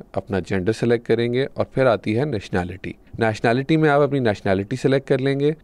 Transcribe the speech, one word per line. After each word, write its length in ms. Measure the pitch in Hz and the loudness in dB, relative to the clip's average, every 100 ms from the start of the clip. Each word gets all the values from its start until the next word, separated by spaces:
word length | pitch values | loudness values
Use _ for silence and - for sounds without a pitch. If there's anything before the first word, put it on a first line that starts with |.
| - 98 | -6 -10
अपना 240 | - 98 | -4 -4
जेंडर 320 | 80 98 92 | -2 -2 -2
सेलेक्ट 340 | 110 120 117 - | 0 0 0 2
करेंगे 380 | 117 120 123 139 | 0 0 -2 -4
और 200 | - 107 - | -4 -4 2
फिर 120 | 131 | 2
आती 260 | 101 101 | 2 0
है 120 | 107 151 | -2 -2
नेशनैलिटी। 720 | 107 - 95 90 92 85 - - - | -4 -4 -4 -4 -10 -14 -14 -16 -2
नेशनैलिटी 580 | 113 104 120 123 139 160 | -2 0 0 0 0 2
में 120 | 156 | 4
आप 120 | 143 | 4
अपनी 180 | 139 139 | 2 2
नेशनैलिटी 560 | 120 101 101 95 101 131 | 0 0 0 0 0 -2
सेलेक्ट 320 | 143 135 - | 0 0 2
कर 120 | 135 | 0
लेंगे 360 | 135 139 147 160 | 0 0 -2 0